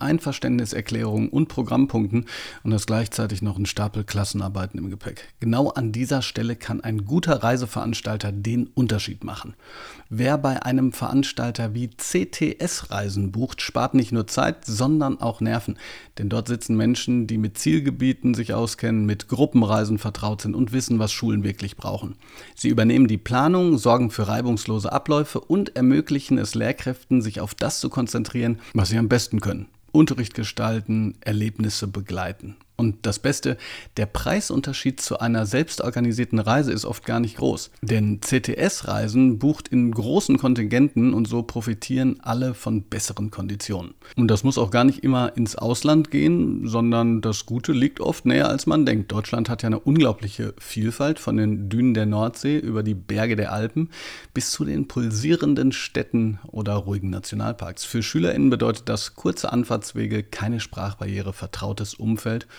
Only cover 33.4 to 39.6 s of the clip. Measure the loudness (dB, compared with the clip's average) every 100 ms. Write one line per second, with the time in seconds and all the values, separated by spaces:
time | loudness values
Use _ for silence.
33.4 | -2 -4 -8 -16 -10 -6 -4 -2 -2 -2
34.4 | 0 -2 -2 -2 -4 -4 -4 -2 0 0
35.4 | 2 0 0 -2 -4 0 0 0 0 2
36.4 | 4 2 2 -2 -4 -6 -4 -2 -2 -2
37.4 | -2 -2 -6 -8 0 2 2 -2 0 0
38.4 | 0 0 0 -2 -4 -2 2 4 6 6
39.4 | 2 0